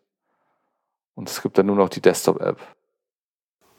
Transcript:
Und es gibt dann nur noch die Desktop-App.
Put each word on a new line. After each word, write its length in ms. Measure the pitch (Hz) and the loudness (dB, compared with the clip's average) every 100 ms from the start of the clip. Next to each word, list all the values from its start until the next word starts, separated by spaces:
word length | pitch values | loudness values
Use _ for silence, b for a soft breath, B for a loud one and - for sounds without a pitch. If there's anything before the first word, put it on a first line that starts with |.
| _ _ _ _ _ _ _ _ _ _ _ - | _ _ _ _ _ _ _ _ _ _ _ -16
Und 140 | 104 | -12
es 120 | - | -6
gibt 160 | 104 - | -2 0
dann 100 | 98 | 2
nur 100 | 101 | 2
noch 100 | 95 | 0
die 140 | - | 2
Desktop-App. 560 | 92 - - 95 - - - _ _ _ _ _ _ _ _ _ _ | 2 2 0 0 -2 -6 -10 _ _ _ _ _ _ _ _ _ _